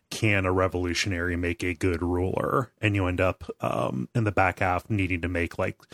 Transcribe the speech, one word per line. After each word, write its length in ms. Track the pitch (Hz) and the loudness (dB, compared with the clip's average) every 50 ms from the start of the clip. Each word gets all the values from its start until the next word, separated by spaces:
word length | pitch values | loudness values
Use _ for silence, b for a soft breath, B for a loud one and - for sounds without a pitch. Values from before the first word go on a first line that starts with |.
| B - | B -12
can 340 | - - - 107 101 98 92 | -4 0 2 2 2 2 2
a 60 | 92 | 2
revolutionary 840 | 92 95 92 92 - 90 90 87 85 - - 104 90 87 87 90 87 | 2 2 2 2 0 -2 -2 -2 -2 -2 -2 -2 -2 -2 -2 -2 -2
make 300 | 87 87 87 85 - 92 | -2 -2 -2 -2 -2 -4
a 100 | 90 87 | -4 -2
good 280 | - - 95 87 80 | 0 0 0 0 0
ruler? 680 | 87 87 90 87 92 95 - - - - - 139 123 - _ - | 0 0 0 0 0 0 0 -2 0 0 0 0 0 -2 _ -2
And 140 | 110 107 101 | 0 0 2
you 120 | 101 92 | 2 0
end 140 | 90 90 90 | 0 2 2
up, 300 | 92 92 - - - - - - | 2 0 0 -2 -8 -14 -8 -6
um, 480 | - - - - - - - 64 - - - | -4 -2 -2 0 -2 -2 -2 -4 -6 -2 -2
in 80 | 131 | 0
the 80 | 110 104 | 0 2
back 280 | 95 101 95 92 90 - | 2 4 2 2 2 0
half 280 | 98 92 90 87 - - | 0 0 0 0 -2 -2
needing 340 | 110 98 95 85 92 85 | 0 0 0 0 -2 -2
to 60 | 85 90 | -2 -2
make, 300 | 90 85 85 85 - - | -2 -2 -2 -2 -4 -4
like, 220 | 92 101 - - - B | -4 -4 -6 -8 -16 B